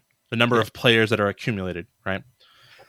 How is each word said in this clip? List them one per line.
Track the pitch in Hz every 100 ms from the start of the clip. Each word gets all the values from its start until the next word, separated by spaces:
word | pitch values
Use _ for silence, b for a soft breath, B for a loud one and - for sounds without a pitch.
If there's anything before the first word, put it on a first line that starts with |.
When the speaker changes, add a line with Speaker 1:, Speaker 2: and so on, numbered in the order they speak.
| _ _ _
Speaker 1:
the | 117
number | 120 120
Speaker 2:
Yeah. |
Speaker 1:
of | 107
players | - 131 113 110
that | 110
are | 101
accumulated, | 95 - 104 92 87 - _
right? | - 95 - _ b b b b